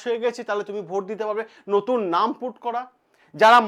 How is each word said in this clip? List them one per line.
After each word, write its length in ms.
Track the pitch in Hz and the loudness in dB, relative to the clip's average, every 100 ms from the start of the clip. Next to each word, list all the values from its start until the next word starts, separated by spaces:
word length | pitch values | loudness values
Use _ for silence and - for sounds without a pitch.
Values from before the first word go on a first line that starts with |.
| 247 | -6
হয়ে 160 | 233 | -2
গেছে, 160 | 233 226 | -4 -4
তাহলে 200 | - 208 | -6 -6
তুমি 160 | 202 208 165 | -6 -10 -6
ভোট 120 | 196 190 | -8 -6
দিতে 140 | 214 214 | -8 -6
পারবে, 160 | 214 220 - - | -6 -8 -12 -2
নতুন 300 | 202 202 247 190 | -2 0 -2 0
নাম 140 | 170 220 - | 0 -2 -4
পুট 140 | 247 - | -10 -8
করা, 180 | 240 233 254 _ _ _ _ | -8 -8 -10 _ _ _ _
যারা 240 | - 220 240 | 4 8 8